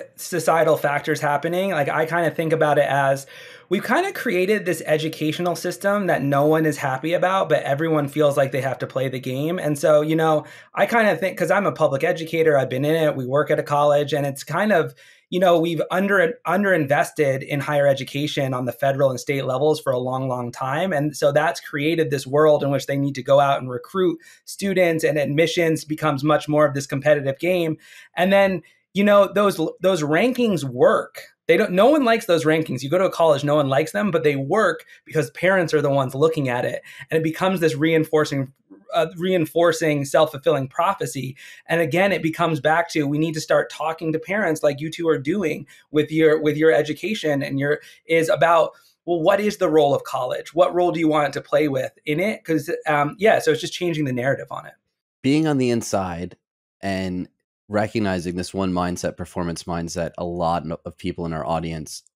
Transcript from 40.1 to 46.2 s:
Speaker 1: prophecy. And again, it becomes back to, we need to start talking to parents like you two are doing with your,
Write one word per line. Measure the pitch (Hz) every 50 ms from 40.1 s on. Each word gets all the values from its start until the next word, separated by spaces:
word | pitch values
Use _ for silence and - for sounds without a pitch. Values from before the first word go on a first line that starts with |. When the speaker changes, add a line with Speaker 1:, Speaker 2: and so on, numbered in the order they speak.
| - 160 156 156 - 139 - 165 151 139 135 131
Speaker 1:
prophecy. | - - 170 196 190 - 151 131 - 135 131 135 131 - - - - - _
And | - 165 170
again, | 170 143 151 175 196 202 180
it | - 160
becomes | 160 151 - 175 165 160 143
back | - 156 156 170 170 -
to, | - 160 143
we | 139 147
need | 151 160 165 156
to | 156
start | - - 160 147 143 -
talking | - - 151 160 160 - 170 160 156
to | 156
parents | - 185 196 220 202 165 156 - -
like | 147 139 135
you | 156 160
two | - - 170 160
are | 151
doing | 143 131 147 185 208 175 151 143 - - _ - - _ -
with | - 151 147 151
your, | 156 156